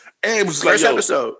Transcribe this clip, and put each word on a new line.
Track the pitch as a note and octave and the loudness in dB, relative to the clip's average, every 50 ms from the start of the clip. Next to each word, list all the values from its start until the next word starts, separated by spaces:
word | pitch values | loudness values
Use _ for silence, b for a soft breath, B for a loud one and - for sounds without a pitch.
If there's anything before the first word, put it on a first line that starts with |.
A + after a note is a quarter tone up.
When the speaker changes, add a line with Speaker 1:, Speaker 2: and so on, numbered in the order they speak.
| B B B _ - | B B B _ -4
Speaker 1:
Ed | G#3 A3+ G#3+ G3+ F3+ | -2 -2 0 -2 -2
was | D3+ C#3 - | -2 -2 2
like, | E3 F#3+ | 2 2
Speaker 2:
First | G#3+ A#3 | 4 4
Speaker 1:
"Yo." | A#3 - | 2 2
Speaker 2:
episode. | - - - - C#3+ A#2+ A2+ G#2+ - | 0 0 0 -2 -2 -2 -4 -8 -8